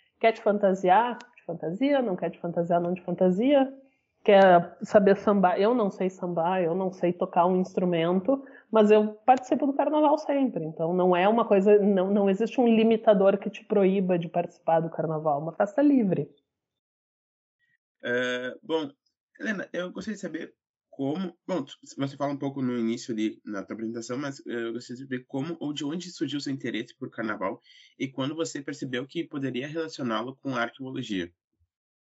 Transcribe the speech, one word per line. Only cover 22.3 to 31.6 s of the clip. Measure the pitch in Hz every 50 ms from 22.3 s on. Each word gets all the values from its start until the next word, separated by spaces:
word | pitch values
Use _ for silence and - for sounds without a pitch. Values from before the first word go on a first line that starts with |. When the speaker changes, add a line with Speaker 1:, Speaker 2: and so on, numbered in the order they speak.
| 143
Speaker 2:
um | 135
pouco | 143 139 135 139 135
no | 123 123 123
início | 113 113 117 127 - - 117
ali, | 107 107 107 - - _
na | - 104 98 95
tua | - 120
apresentação, | 104 113 110 117 117 113 - 127
mas, | 127 147 139 135 - -
eh, | - 107 120 117 117
eu | 117
gostaria | 123 123 - 127 123 135
de |
saber | 139 160 170 -
como | _ - 135 135 165 170 -
ou | 151 147 147
de | 143 151
onde | 139 156 185 175 180
surgiu | 175 - 165 139 135 143
o |
seu | 139 143 135
interesse | 135 - 127 110 107 117 - -
por | _ 127 -
carnaval | - - 110 110 107 98 92 95 - - _ _ _ _ - _ _ _
e | 131
quando | 135 135 - 131 139 160
você | 160 165 156 - 147 139
percebeu | - 143 135 - 139 127 123 139
que | 139 - 170 160
poderia | 160 - 147 135 131 131 123 127
relacioná-lo | 151 147 165 160 156 - - 143 120 113 110 117 127 135 _ _
com | 139 131
a | 120
arqueologia. | 117 - - - 135 131 131 139 123 110 104 95 85 87 _ _ _ _ _ _